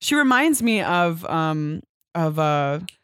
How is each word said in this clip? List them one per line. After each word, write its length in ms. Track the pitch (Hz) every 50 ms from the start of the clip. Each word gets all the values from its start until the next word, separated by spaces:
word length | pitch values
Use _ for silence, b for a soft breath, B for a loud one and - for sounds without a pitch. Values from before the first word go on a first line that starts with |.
She 120 | - - 294
reminds 480 | 294 285 262 254 254 302 330 294 -
me 200 | 233 233 220 202
of, 420 | - - 180 175 175 170 165 160 -
um, 560 | - - 165 160 156 156 156 151 151 156 - - _ _ _ _ _ -
of, 240 | 170 165 156 151 160
uh, 420 | 156 151 147 147 143 139 143 156 185 - - _